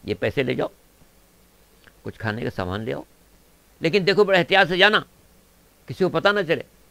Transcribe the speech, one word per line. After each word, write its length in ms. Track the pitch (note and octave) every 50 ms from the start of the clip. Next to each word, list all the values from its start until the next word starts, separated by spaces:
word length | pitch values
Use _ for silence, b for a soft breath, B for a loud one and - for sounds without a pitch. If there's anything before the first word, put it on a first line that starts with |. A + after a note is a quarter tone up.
| -
ये 100 | - G#2
पैसे 280 | - - A#2 - - C3
ले 120 | B2 B2+
जाओ, 160 | - - - - _ _ _ _ _ - _ _ _ _ _ _ _ _ _ _ _ _ _ _ _ _ - - _ -
कुछ 120 | A2 -
खाने 260 | - A2+ A2 G#2 A2+ C3
का 80 | C3
सामान 340 | - - F#2+ F2+ F#2 G#2 A2+
ले 80 | A#2 C#3
आओ, 120 | - - - _ _ _ _ _ _ _ _ _ _ _ _ _ -
लेकिन 240 | - E3 D3+ G#3 F#3
देखो 200 | F3 G3 F#3 G#3
बड़े 140 | F#3+ G3 F3+
एहतियात 300 | E3+ - F#3 F#3+ G3 D3+
से 100 | F3+ F3
जाना, 260 | F#3+ G#3 G#3+ F#3+ - - _ _ _ _ _ _ _ _ _ _ _ _ _ _ _ -
किसी 160 | C3 - F#3+
को 60 | F3
पता 220 | C#3 D#3+ - G3 G#3
ना 100 | G#3 G3
चले।" 220 | D3+ E3 B2 - - _ _ _ _